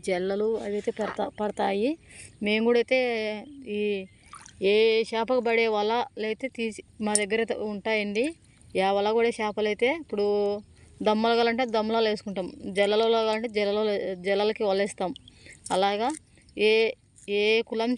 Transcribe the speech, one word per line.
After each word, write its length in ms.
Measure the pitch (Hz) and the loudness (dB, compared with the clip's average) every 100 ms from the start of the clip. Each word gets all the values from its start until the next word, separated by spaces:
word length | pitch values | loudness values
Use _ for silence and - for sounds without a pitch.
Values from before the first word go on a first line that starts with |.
| 180 | 0
జల్లలు 400 | 180 190 202 214 220 202 | 0 0 0 0 -2 -4
అవి 100 | 208 | -4
అయితే 140 | 226 220 | -4 -4
పడతా, 260 | 202 - 196 - | -4 -4 -6 -4
పడతాయి. 500 | 208 - 196 196 240 330 - - - - 208 | -6 -2 -2 0 0 -2 -10 -20 -20 -6 0
మేము 180 | 214 226 | 2 4
కూడా 120 | 240 | 2
అయితే 160 | 226 262 247 226 214 214 277 277 226 208 | 4 2 2 -2 -4 -6 -10 -14 -8 -4
ఈ 20 | 208 196 190 - - - - - 190 | -2 -2 -6 -16 -20 -20 -20 -2 2
ఏ 20 | 208 226 220 220 | 4 4 4 0
చేపకు 300 | 226 226 254 233 | -2 0 0 2
పడే 180 | 226 226 208 | 2 2 2
వలలు 500 | 208 233 - - 214 | 0 0 -2 -6 -6
అయితే 180 | 220 262 - | -4 -6 -4
తీసి 260 | 226 - - - 208 | -6 -6 -14 -6 0
మా 80 | 208 | 0
దగ్గర 180 | 202 220 226 | 0 -2 -2
అయితే 120 | 220 214 | -4 -6
ఉంటాయండి. 540 | 208 220 214 208 208 294 339 _ _ - 185 | -6 -2 -2 -2 -2 -4 -6 _ _ -8 -2
ఏ 40 | 190 202 | 2 2
వల 120 | 208 226 | 2 2
కూడా 120 | 233 226 | 0 0
చేపలు 300 | 214 208 214 | -4 -2 -2
అయితే 180 | 208 240 330 | 0 0 0
ఇప్పుడు 240 | 285 208 202 208 202 202 - - - - 208 | -6 -2 0 0 0 -2 -8 -20 -20 -4 0
దొమ్మలు 260 | 214 226 233 | 2 4 4
కావాలంటే 260 | 233 233 254 220 | 2 2 0 0
దొమ్మలలో 320 | 214 226 220 | 0 2 0
వేసుకుంటాం, 360 | 208 208 190 180 - 202 190 | 0 -6 -8 -8 -10 -6 0
జల్లలలో 400 | 202 214 226 226 | 2 4 4 2
కావాలంటే 300 | 220 220 233 208 | 2 0 -2 -2
జల్లలో, 360 | 202 208 220 202 196 185 180 | 0 0 0 0 -4 -4 0
జల్లలకి 360 | 202 214 214 214 | 2 2 0 0
వలేస్తాం. 400 | 190 202 - 185 - - - - - - 185 | 2 0 -2 -6 -6 -14 -20 -20 -14 -4 2
అలాగా 340 | 196 208 240 311 _ - _ - 214 | 2 2 -2 -4 _ -20 _ 0 4
ఏ, 20 | 220 226 - _ _ - 202 | 4 2 -2 _ _ -4 0
ఏ 40 | 208 226 233 | 2 2 0
కులం 220 | 220 233 | -2 -2